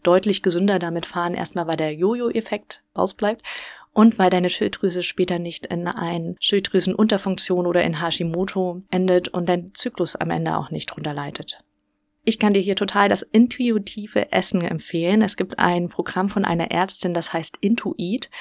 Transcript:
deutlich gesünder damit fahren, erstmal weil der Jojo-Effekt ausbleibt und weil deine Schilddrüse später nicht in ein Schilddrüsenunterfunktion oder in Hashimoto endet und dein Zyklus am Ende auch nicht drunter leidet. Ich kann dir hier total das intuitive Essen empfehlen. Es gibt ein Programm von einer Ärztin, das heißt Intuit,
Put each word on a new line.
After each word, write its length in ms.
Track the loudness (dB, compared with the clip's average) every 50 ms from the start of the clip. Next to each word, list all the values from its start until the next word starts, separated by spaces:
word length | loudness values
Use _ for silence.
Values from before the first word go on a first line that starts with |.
deutlich 400 | _ 6 4 4 4 2 -2 0
gesünder 380 | 0 0 0 2 2 2 2 0
damit 260 | -2 -4 -6 -6 -8
fahren, 300 | -6 -6 -4 -2 -2 -4
erstmal 320 | -4 -6 -6 -6 -6 -4
weil 100 | -4 -2
der 160 | -2 -2 -4 -2
Jojo-Effekt 880 | 0 0 0 0 0 -2 -2 -2 -2 -4 -4 -8 -8 _ _ -14 -14 _ _ _
ausbleibt 500 | -2 -2 -2 0 -2 -2 -2 -2 -4 _ -14 -12 -12 -14 -14 -18 -20 -20 _ _
und 240 | 6 6 6 8
weil 140 | 6 4 4
deine 180 | 4 4 2 0
Schilddrüse 540 | 0 0 -2 -2 -2 -2 -2 -2 -2 -2 -6
später 340 | -4 -2 -2 0 0 0
nicht 300 | -4 -4 -6 -8 -10 -8
in 200 | -6 -6 -4 -4
ein 480 | -4 -4 -4 -4 -4 -4 -4 -4 -6 -6 _
Schilddrüsenunterfunktion 1300 | -2 0 0 0 0 2 0 2 2 2 2 2 4 4 4 0 0 -2 -2 -2 0 0 0 0 2
oder 160 | 2 2 2 2
in 180 | 2 0 -2
Hashimoto 800 | -2 -4 -2 -2 -2 -2 0 -2 -2 -2 0 -2 -2 -2 -4 -8 -8 _
endet 380 | 0 2 4 4 4 4 2
und 200 | 0 -4 -2 0
dein 280 | 0 0 0 -2 -8 _
Zyklus 400 | -2 -2 -2 0 -2 -4 -2 -2
am 160 | -4 -4 -2
Ende 260 | -2 -2 0 0 -2
auch 140 | -2 -4 -4
nicht 160 | -8 -8 -8
drunter 260 | -8 -10 -8 -8 -6 -6
leidet. 500 | -6 -8 -8 -10 -8 -8 -8 -8 -8 _ _ _ _ _ _ _ _ _ _ _ _ _
Ich 140 | 0 0 2
kann 140 | 2 4 4
dir 80 | 4
hier 140 | 2 2 0
total 340 | 0 -2 0 2 2 4 4
das 120 | 4 0
intuitive 1080 | 0 _ 4 6 6 6 2 -2 -2 0 0 0 -2 -4 -10 -10 -12 -2 -2 -2 -2 2
Essen 300 | 0 0 2 2 0 0
empfehlen. 600 | -2 -2 -4 -6 -6 -6 -4 -2 0 4 4 4
Es 160 | 4 2 0
gibt 220 | -2 -4 -6 0 2
ein 280 | 2 2 4 2 0
Programm 420 | -2 -4 -6 -6 -4 -2 -2 -2 0
von 160 | 0 0 0
einer 260 | 0 0 0 -2 -2
Ärztin, 420 | 0 0 0 2 0 0 0 -2 -2
das 180 | -2 -4 -4
heißt 260 | -6 -4 -4 -6 -6 -2
Intuit, 680 | 0 0 0 2 -2 -6 -6 -4 -4 -4 -4 -4 -6 -10 -12 -16